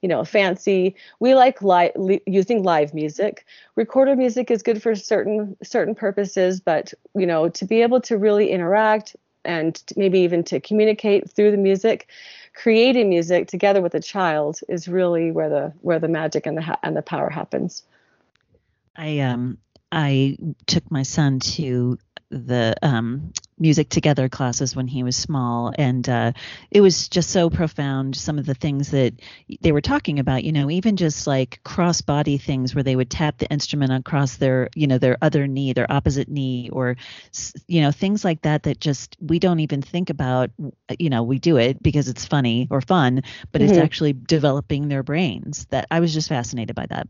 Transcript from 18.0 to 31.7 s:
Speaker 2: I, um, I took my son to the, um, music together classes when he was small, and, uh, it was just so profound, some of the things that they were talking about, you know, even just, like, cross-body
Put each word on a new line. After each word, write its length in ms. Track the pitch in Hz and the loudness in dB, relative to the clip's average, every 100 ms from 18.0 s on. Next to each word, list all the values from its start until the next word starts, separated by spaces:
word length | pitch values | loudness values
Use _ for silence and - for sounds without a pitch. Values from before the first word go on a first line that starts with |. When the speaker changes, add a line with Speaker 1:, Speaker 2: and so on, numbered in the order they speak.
| _ _ _ _ _ _ _ _ _ - | _ _ _ _ _ _ _ _ _ -12
Speaker 2:
I, 240 | 156 147 | -6 -2
um, 380 | 135 123 123 - _ _ _ | 0 -2 -4 -8 _ _ _
I 460 | 160 147 135 135 139 160 - - | -2 2 2 2 0 -8 -8 -2
took 240 | 165 - | -2 -2
my 120 | 143 | -4
son 380 | 135 - 147 131 | -2 0 2 2
to 580 | - - 147 123 123 123 _ - _ | -4 -6 -4 0 0 -2 _ -20 _
the, 440 | 143 123 123 113 110 | -12 -4 0 0 0
um, 500 | 156 120 117 127 156 - _ _ | 0 0 -2 -6 -8 -12 _ _
music 280 | 160 147 151 | 2 2 2
together 380 | - 156 143 131 | 0 2 2 0
classes 460 | - 131 123 135 | -2 -4 -2 -4
when 140 | 135 127 | -4 -6
he 160 | 131 | -4
was 100 | 123 | -4
small, 580 | 123 - 147 120 120 120 - | -4 -4 -4 -2 -4 -4 -2
and, 300 | 139 127 123 | 0 0 0
uh, 240 | 120 117 - - - - | 0 0 -2 -12 -20 0
it 80 | 202 | 6
was 280 | 196 175 - | 6 4 -2
just 220 | 185 165 | -2 0
so 180 | 196 170 | 2 0
profound, 680 | 165 160 - 143 135 135 135 | 0 -4 -2 -4 -2 -4 -6
some 200 | - 151 | -4 -4
of 100 | 143 | -4
the 80 | |
things 360 | 135 151 139 143 | -4 -2 -2 -2
that 240 | 139 127 120 - - _ - | 0 0 -2 -20 -20 _ -2
they 100 | - | 2
were 100 | 147 | 2
talking 380 | - 285 - 147 | 0 -2 -2 -2
about, 240 | 131 131 | 0 0
you 80 | - | 0
know, 180 | 156 139 | 0 0
even 280 | 170 226 196 | 0 0 0
just, 320 | 165 151 - | 0 -2 -2
like, 320 | 135 131 - | 0 -2 -6
cross-body 760 | - | -12